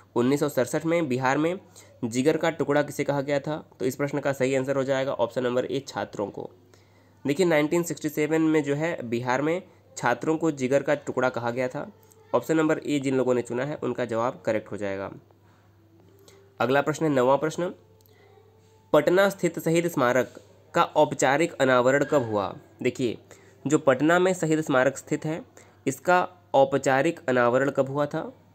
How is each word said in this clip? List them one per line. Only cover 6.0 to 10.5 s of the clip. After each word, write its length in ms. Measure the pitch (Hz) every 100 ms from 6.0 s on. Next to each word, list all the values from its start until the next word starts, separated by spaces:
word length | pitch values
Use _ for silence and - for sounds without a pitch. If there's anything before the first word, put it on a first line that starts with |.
| 104 - 101
को। 220 | - - - _ - _ _ _ _ 135
देखिए, 180 | 143 175
नाइनटीन 380 | 156 147 170
सिक्सटी 260 | 170 143 151
सेवन 320 | 151 151 160
में 220 | 160 156
जो 120 | 143 143
है 340 | 165 170 120
बिहार 320 | 117 123 131
में 220 | 147 175 - _ _ -
छात्रों 400 | 123 123 143 160
को 140 | 160